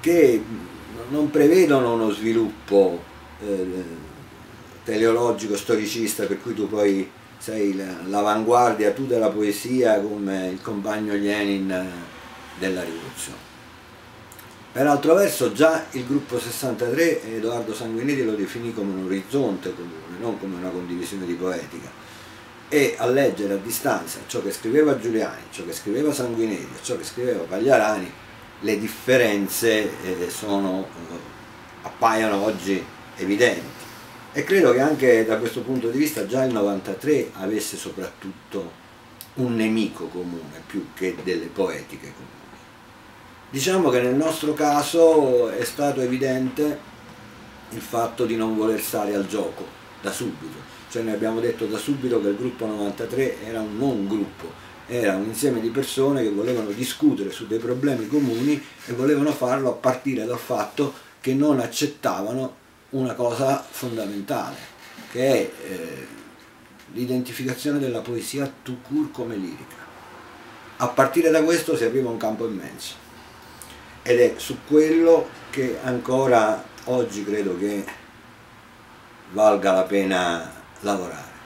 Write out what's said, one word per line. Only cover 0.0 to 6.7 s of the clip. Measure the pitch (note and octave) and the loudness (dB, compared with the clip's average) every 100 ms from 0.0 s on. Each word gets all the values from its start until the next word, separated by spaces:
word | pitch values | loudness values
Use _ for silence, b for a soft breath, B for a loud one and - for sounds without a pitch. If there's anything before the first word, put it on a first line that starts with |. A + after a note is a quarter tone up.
che | D#3+ E3+ C#3 A2+ A2+ G#2+ F2 - - - A#2 | 4 6 8 6 0 -10 -12 -16 -14 -12 -6
non | D3 D3+ | -2 2
prevedono | D3+ C#3+ F3+ E3+ C#3 A#2+ | 6 8 8 8 6 4
uno | A#2 A2 | 2 2
sviluppo, | G#2 A2 A2+ A2 G2+ - G2 F#2+ E2+ - - - - | 0 0 2 0 -4 2 6 6 2 -10 -18 -20 -12
eh, | G#2 G2 F#2 F2+ E2+ E2 C#2+ - - - - - - - | -6 -4 -2 -6 -8 -12 -14 -18 -20 -20 -20 -20 -20 -16
teleologico, | - G#2+ A2+ A#2 A#2+ G2+ A2 G2+ | -4 2 4 6 4 0 0 -2
storicista, | - A2 G#2 A#2 A2+ - G2+ | 2 0 0 -2 -2 -2 -2
per | G2 | -2
cui | A#2+ | -4
tu | G#2 | -4
poi | G2 | -2